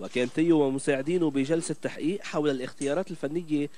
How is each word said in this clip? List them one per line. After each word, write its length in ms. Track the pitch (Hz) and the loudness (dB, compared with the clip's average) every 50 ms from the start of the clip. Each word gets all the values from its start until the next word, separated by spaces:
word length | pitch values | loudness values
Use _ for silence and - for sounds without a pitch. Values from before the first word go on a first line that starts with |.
وكان 260 | 95 - - 123 123 120 | -12 -4 -2 0 0 0
ثيو 340 | - 156 165 170 165 151 | 2 2 4 6 6 6
ومساعدينه 680 | 143 135 135 135 - - 143 131 135 151 175 185 165 151 | 6 4 2 0 0 0 0 0 0 0 0 2 2 2
بجلسة 460 | 135 139 135 135 165 165 160 - 151 - | 2 2 2 2 0 0 0 -2 -4 -4
تحقيق 400 | - - - - 110 156 202 - | -6 -6 -6 -4 -2 -2 -2 -2
حول 280 | - - - 160 151 151 | -4 -4 -2 0 0 0
الاختيارات 640 | 139 127 127 123 - - 139 139 143 170 190 - | 0 0 -4 -8 -6 -4 -2 -2 0 0 -2 -4
الفنية 580 | 175 - - 139 151 175 175 156 151 143 147 143 - | -6 -6 -6 -4 -4 -4 -2 -2 -2 -2 -2 -4 -6